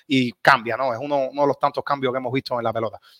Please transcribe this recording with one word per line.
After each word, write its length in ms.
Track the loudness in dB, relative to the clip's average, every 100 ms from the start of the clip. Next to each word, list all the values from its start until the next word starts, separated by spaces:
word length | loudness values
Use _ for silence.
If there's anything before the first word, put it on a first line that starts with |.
| 0
y 240 | 2 0
cambia, 420 | 2 4 4 2 -2
¿no? 160 | -2
Es 80 | -4
uno, 280 | -2 -2 -2
uno 120 | 0
de 60 | 0
los 100 | 2
tantos 240 | -2 -2
cambios 300 | -4 -2 -2
que 60 | -2
hemos 140 | -4
visto 240 | -4 -4 -4
en 60 |
la 100 | -4
pelota. 280 | -4 -6 -8 _